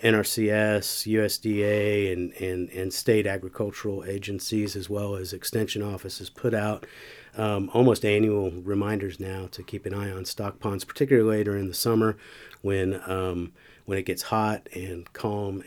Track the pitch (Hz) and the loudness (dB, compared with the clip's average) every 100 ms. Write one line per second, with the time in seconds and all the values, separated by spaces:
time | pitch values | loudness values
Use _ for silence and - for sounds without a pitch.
0 | 117 110 98 - 107 107 107 104 - - | 4 4 4 0 2 2 2 2 -2 -4
1 | 107 110 104 - 110 104 104 104 104 104 | 0 2 2 0 -2 0 2 2 2 2
2 | 98 90 90 - 92 92 90 92 92 - | 0 -2 -4 -6 -4 -4 -4 -6 -6 -2
3 | - 110 101 95 92 - 104 - 107 98 | 4 4 4 -2 -6 -6 -6 -6 -6 -6
4 | 95 98 95 98 - 110 104 98 90 101 | -6 -8 -6 -6 -2 -2 -2 -4 -6 -4
5 | 101 98 92 92 - 113 107 104 104 95 | -4 -4 -6 -8 -4 -2 0 -2 -4 -6
6 | 95 - 92 - 123 110 104 107 - - | -8 -10 -12 -4 0 2 0 -2 -6 -18
7 | - - - - 107 101 98 113 127 117 | -20 -20 -14 -2 0 0 2 6 8 6
8 | 110 104 110 104 95 87 90 101 101 107 | 4 4 4 4 0 -4 -2 0 0 0
9 | 98 82 95 95 92 - 90 101 101 101 | -4 -6 -8 -8 -8 -12 -12 -10 -6 -6
10 | 101 95 92 - 101 - 107 98 - - | -4 -6 -8 -6 -6 -4 -4 -4 -6 -2
11 | 139 131 113 107 104 101 95 87 117 110 | 6 8 8 4 2 0 -2 -2 2 4
12 | 110 107 - - - - 101 98 92 95 | 4 2 -6 -20 -20 -8 -2 0 0 -2
13 | 92 95 92 90 87 - - - - 98 | -4 -2 -2 -2 -6 -10 -20 -18 -6 -4
14 | 92 90 - 110 107 107 - 90 92 87 | -2 -4 0 0 2 -2 -6 -10 -10 -10
15 | 85 - 110 104 101 95 | -12 -6 -4 -2 -4 -6